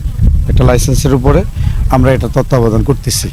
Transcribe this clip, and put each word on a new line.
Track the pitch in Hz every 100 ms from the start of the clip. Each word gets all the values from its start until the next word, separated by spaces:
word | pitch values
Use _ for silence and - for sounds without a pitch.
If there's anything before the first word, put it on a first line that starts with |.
| - - - - -
একটা | -
লাইসেন্সের | 127 123 135 131 135
উপরে, | 131 131 - - - - - -
আমরা | 131 127
এটা | 127 113
তত্ত্বাবধান | 139 117 135 113 110
করতেছি। | 110 123 - - 101